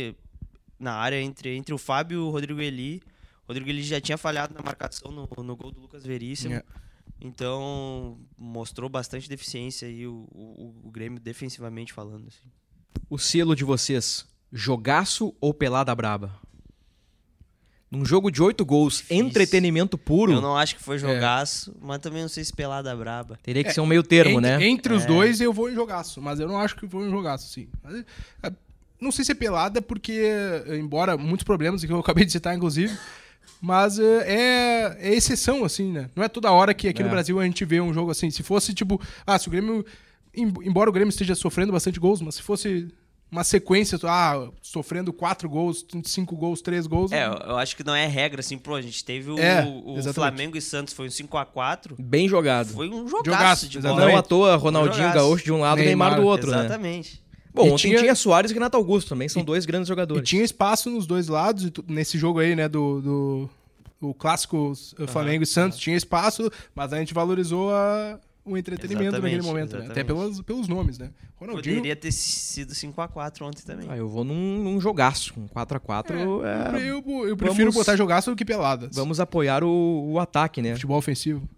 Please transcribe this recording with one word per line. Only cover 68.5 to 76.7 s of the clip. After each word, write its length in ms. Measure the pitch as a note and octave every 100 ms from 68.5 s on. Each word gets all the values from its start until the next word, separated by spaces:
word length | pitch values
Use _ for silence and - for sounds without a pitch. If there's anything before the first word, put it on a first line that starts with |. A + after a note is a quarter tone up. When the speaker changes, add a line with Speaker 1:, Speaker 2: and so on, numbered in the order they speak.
| F#3
Speaker 2:
entretenimento 560 | F3+ F3+ F3+ G#3 G3
naquele 220 | G3 F#3 F3
Speaker 1:
Exatamente, 100 | E3+
Speaker 2:
momento, 260 | D#3 D3+
né? 60 | G#2 A2+
Até 100 | A#2
Speaker 1:
exatamente. 40 | C3
Speaker 2:
pelos, 340 | D#3 G#3 G3+
pelos 260 | F#3 B3 G#3+
nomes, 300 | F3+ F3+ B2
né? 120 | B2+ - - -
Ronaldinho 400 | G3 G3+ D3 A3
Speaker 1:
Poderia 180 | F#3
ter 160 | D3+ D#3
sido 640 | B2 - - - - C3
cinco 260 | C#3+ D3 C#3+
a 60 | E3
quatro 400 | D#3+ D3 D3 D3
ontem 160 | D3
também. 240 | - E3 F3+
Speaker 3:
Ah, 80 | B2
eu 120 | A2
vou 160 | A2
num, 360 | B2+ D#3 F#3+ G3
num 160 | G3+ G3
jogaço, 520 | F#3+ F#3+ C3 C#3 - -
um 100 | G#2+
quatro 300 | - A#2 C#3
a 40 |
quatro, 640 | - G#2 - E3+ F#3 G3
Speaker 2:
É, 360 | G#3+ G#3+ -